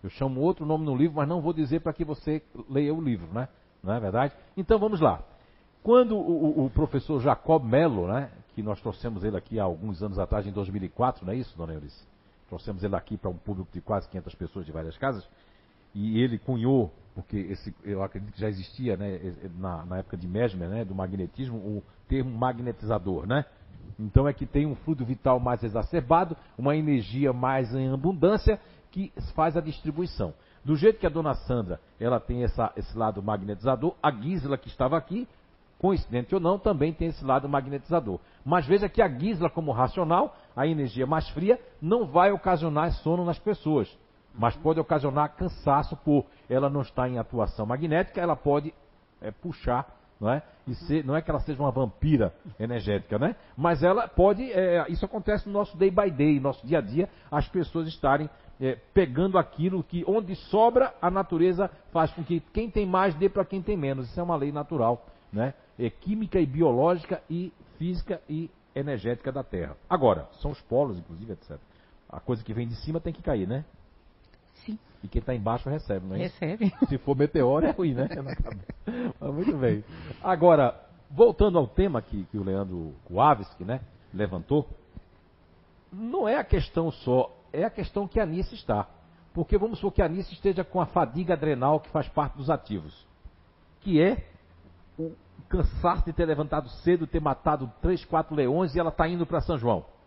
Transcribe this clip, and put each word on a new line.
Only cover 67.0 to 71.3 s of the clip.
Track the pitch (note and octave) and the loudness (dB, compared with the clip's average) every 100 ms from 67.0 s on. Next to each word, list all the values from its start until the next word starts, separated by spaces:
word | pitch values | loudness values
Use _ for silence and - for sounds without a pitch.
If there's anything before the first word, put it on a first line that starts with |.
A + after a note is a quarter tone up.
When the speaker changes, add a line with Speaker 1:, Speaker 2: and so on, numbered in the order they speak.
| - E3 - | -2 -10 -6
Speaker 1:
e | E3+ F3+ - - - | -6 -8 -12 -20 -8
física | E3 F3+ - E3+ - | -4 -4 -4 -8 -6
e | D3+ E3 _ _ - | -8 -8 _ _ -8
energética | C#3+ B2+ G2+ A#2+ - | -4 -4 -4 -4 -6
da | C3+ | -8
Terra. | - F#2+ D2+ - - | -6 -6 -6 -10 -4
Agora, | F3+ B2+ F2 C#2 - | 4 4 4 0 -8
são | - | -8
os | C#3+ | -8
polos, | - A#2+ C#3+ F#2 | -2 0 0 -2
inclusive, | E2 E2 A2+ | -10 -14 -12